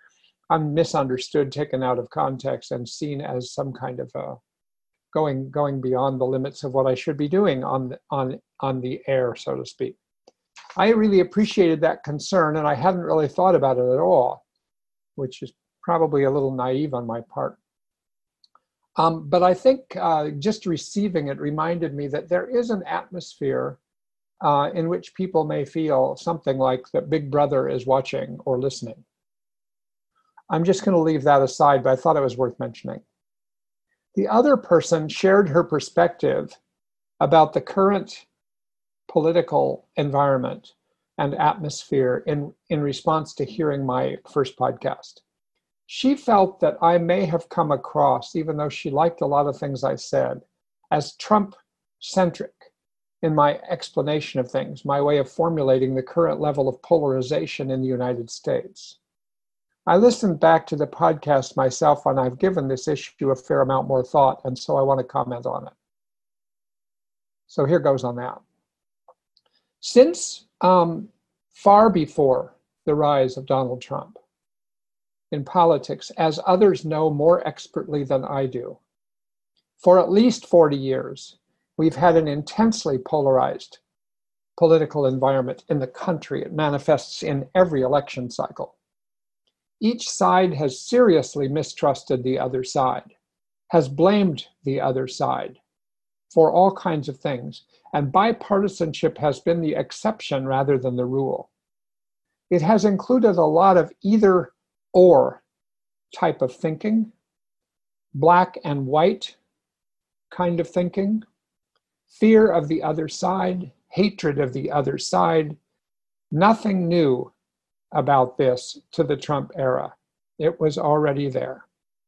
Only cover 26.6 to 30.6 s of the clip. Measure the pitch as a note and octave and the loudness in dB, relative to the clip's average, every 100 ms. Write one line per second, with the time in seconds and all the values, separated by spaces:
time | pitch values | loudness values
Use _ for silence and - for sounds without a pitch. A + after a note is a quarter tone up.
26.6 | C3 B2+ - C3+ C#3+ D#3 C#3+ C#3+ C#3+ C#3 | 0 -2 -4 -6 -2 -4 -2 0 2 0
27.6 | C3+ C3+ B2 C3 C3 C3+ - - C#3+ B2 | -2 -4 0 0 0 -8 -8 -8 -4 -2
28.6 | C3+ - A#2 - _ _ _ _ _ _ | -4 -6 -14 -16 _ _ _ _ _ _
29.6 | _ _ _ _ _ _ _ _ - D#3+ | _ _ _ _ _ _ _ _ -6 -2